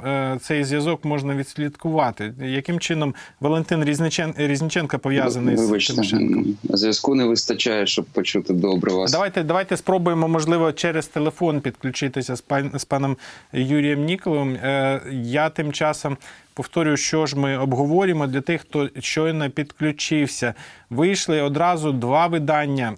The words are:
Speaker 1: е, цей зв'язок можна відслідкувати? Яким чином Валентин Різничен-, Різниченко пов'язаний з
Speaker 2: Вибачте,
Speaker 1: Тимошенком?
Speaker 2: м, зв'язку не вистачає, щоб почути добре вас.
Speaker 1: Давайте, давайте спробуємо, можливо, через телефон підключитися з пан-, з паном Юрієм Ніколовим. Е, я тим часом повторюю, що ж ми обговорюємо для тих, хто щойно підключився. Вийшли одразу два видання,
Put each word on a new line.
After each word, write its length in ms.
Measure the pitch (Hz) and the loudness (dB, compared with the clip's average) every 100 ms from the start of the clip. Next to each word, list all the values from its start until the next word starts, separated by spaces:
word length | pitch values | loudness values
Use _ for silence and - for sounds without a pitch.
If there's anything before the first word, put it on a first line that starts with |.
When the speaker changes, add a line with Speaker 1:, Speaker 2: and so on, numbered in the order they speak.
| 127 | -2
Speaker 1:
е, 320 | 135 131 131 | -2 -2 -4
цей 220 | - 151 | -2 -2
зв'язок 420 | 135 147 151 160 151 | 0 0 -2 -2 -2
можна 300 | 147 139 139 | -2 -2 -4
відслідкувати? 1000 | 131 - 147 147 165 156 135 - 107 123 | -4 -6 -6 -4 -2 2 0 -2 -8 -6
Яким 380 | 131 135 135 170 | -4 -4 -2 -4
чином 360 | - 160 147 - - - | -2 0 -2 -4 -12 -4
Валентин 440 | 143 160 160 165 | 0 0 0 0
Різничен-, 500 | 147 147 160 - 160 147 | 0 0 0 0 -2 0
Різниченко 640 | 147 139 156 180 147 135 | 0 0 0 -2 -2 -2
пов'язаний 580 | 135 139 127 120 123 113 | 0 2 2 2 2 2
з 40 | 113 | 4
Speaker 2:
Вибачте, 280 | 104 - | 2 2
Speaker 1:
Тимошенком? 440 | 123 101 110 - 90 | 0 2 2 2 2
Speaker 2:
м, 120 | 98 101 | 0 -2
зв'язку 520 | - 98 110 104 - 139 | -2 0 2 0 2 2
не 100 | 117 | 2
вистачає, 600 | 113 - 104 120 107 98 | 2 0 0 0 0 0
щоб 180 | - - | -2 -2
почути 480 | - 90 101 87 | -2 -2 -2 0
добре 400 | 90 98 92 98 | 2 2 2 2
вас. 180 | 95 95 | 0 0
Speaker 1:
Давайте, 320 | 160 196 185 | 0 0 0
давайте 340 | 156 180 190 180 | 0 0 0 -2
спробуємо, 500 | - 185 175 165 160 | 2 2 2 2 2
можливо, 440 | 165 156 170 160 | 2 2 2 2
через 360 | 147 170 160 - | 0 0 -2 -2
телефон 540 | 156 151 - 175 147 | -2 -2 0 0 0
підключитися 760 | 127 - 135 - 139 135 127 123 | -2 -4 -6 -4 -4 -4 -4 -6
з 60 | |
пан-, 300 | - 139 139 139 | -2 -2 -2 -6
з 100 | - | -2
паном 320 | 139 139 127 - - - | 0 0 -2 -8 -20 -8
Юрієм 520 | - 131 147 147 143 151 | -2 0 2 2 0 0
Ніколовим. 500 | 190 180 147 139 127 | -2 0 0 0 -2
Е, 460 | 135 139 135 135 131 | -2 0 0 -2 -4
я 380 | 135 120 139 156 | -6 -2 0 0
тим 220 | 165 151 | -2 -4
часом 460 | - 151 147 147 135 - - - | 0 0 0 -4 -6 -10 -20 -14
повторюю, 440 | - - 170 156 143 | -12 -4 0 2 0
що 280 | - 156 151 | 0 0 0
ж 120 | 139 | 0
ми 180 | 139 131 | 0 0
обговорюємо 720 | 135 127 143 175 190 160 139 | 0 2 4 4 4 2 0
для 140 | 139 | 0
тих, 200 | 135 170 | 0 -2
хто 280 | - 147 139 135 | -2 -2 -2 -4
щойно 500 | - 156 160 160 139 | -4 0 0 0 -2
підключився. 1040 | 156 143 - 151 147 - 156 135 - 120 - - - - | -4 -6 -2 -2 -2 0 0 0 0 -4 -4 -12 -20 -6
Вийшли 520 | 120 175 185 - 156 | 0 2 2 0 2
одразу 500 | 143 139 170 170 151 | 2 2 2 2 0
два 360 | 131 120 147 170 | 0 2 2 2
видання, 640 | 165 147 151 147 135 117 | 2 2 2 2 0 -2